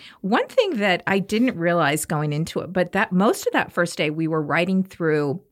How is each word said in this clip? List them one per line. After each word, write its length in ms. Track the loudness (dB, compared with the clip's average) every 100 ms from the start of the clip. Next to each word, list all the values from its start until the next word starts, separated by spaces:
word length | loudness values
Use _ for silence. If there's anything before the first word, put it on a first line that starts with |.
| -6 -10
one 260 | -2 0 0
thing 300 | 0 0 2
that 260 | 0 0 0
I 120 | -2
didn't 360 | 0 0 0 0
realize 480 | 0 2 2 0 -2
going 280 | -2 -2
into 260 | -2 -2 -4
it, 140 | -4
but 180 | -2 0
that 180 | 0 0
most 340 | 2 2 2 0
of 60 |
that 180 | -2 -2
first 260 | -2 -2 0
day 120 | -2
we 180 | 0 -2
were 140 | -2
riding 420 | 0 0 2 0
through 580 | 0 -2 0 2 0 -4 -8